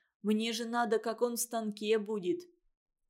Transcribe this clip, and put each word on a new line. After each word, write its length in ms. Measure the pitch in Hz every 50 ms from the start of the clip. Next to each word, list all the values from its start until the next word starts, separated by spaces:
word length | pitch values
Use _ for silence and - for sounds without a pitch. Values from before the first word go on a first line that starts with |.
| _ _ _ _
Мне 320 | - 208 214 214 226 233 220
же 120 | 226 233
надо, 340 | 226 240 240 240 208 226 214
как 220 | 220 233 220 220
он 140 | 240 240 240
в 40 | 233
станке 580 | - - 233 226 220 214 208 208 214 208 220 220
будет». 420 | 202 208 220 202 175 180 170 - - - _ _ _ _ _ _ _ _ _ _ _